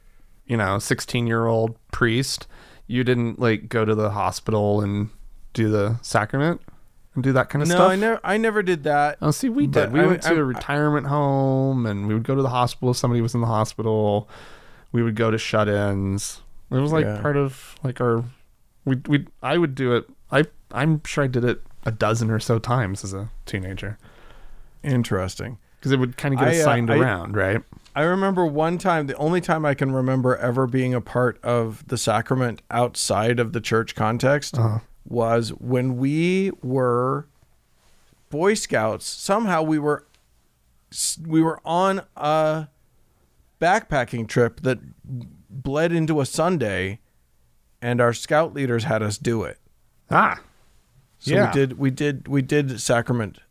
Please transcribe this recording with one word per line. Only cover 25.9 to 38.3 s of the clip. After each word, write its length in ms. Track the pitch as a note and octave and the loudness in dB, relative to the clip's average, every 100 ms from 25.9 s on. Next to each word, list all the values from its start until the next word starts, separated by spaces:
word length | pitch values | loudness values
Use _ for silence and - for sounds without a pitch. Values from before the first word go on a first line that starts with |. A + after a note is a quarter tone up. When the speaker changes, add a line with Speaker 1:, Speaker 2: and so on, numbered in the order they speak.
Speaker 1:
it 60 | C3 | 2
would 180 | B2+ - | 0 -2
kinda 200 | C#3+ C3 | -2 2
get 100 | C#3+ | 2
Speaker 2:
I, 20 | |
uh, 100 | E3 | 4
Speaker 1:
assigned 300 | D3+ A#2+ A2+ | 4 2 2
Speaker 2:
I, 80 | A2+ | 4
Speaker 1:
around, 380 | C3 F#2 F2+ G2+ | 2 0 -2 0
right? 260 | F#2+ A2 - - - C#3 | 0 0 -4 -18 -10 -2
Speaker 2:
I 60 | |
remember 420 | D#3+ F#3 G3 F3+ E3 | 0 2 2 2 0
one 320 | D3 D#3+ F3 | 2 0 0
time, 280 | F#3 E3 C#3 | 0 0 -2
the 80 | - | -2
only 240 | D3+ F3+ | 0 0
time 240 | E3+ D#3+ | 0 0
I 100 | D3+ | 2
can 160 | C3+ C3+ | 0 0
remember 440 | C3 B2+ C3 B2 B2+ | 0 2 2 2 2
ever 300 | B2 B2 C3 | 2 0 0
being 280 | C3 B2+ | 0 0
a 60 | B2 | -2
part 400 | - B2 B2 - | -2 0 0 0
of 400 | A#2+ A#2+ A2+ G#2+ - | -2 0 -2 -6 -6
the 80 | A#2 | -2
sacrament 640 | - G#2+ - C3 B2 G#2 _ | 0 0 0 0 0 -4 _
outside 680 | A#2 B2 - - G2+ A2+ B2 | 0 0 -2 0 2 2 2
of 120 | A2+ | 0
the 80 | A#2 | -4
church 340 | - A2+ A2+ | 0 0 0
context 640 | - A2 A#2+ C3 D3 - C3 | -2 -2 2 2 2 0 0
Speaker 1:
Uh-huh. 200 | A2+ A2 - - - | 0 0 -6 -18 -6
Speaker 2:
was 420 | A#2+ A2+ A#2 A2+ | -2 2 2 0
when 420 | - B2 B2+ B2+ B2 | -6 -2 0 0 0
we 540 | C3+ D#3 E3+ F#3+ G3 - | 0 0 2 2 0 -4
were 640 | B2+ C3 B2+ A#2+ B2+ C#3+ D3+ _ _ _ _ _ _ _ _ _ | -4 0 2 0 0 -2 -6 _ _ _ _ _ _ _ _ _
Boy 260 | _ | _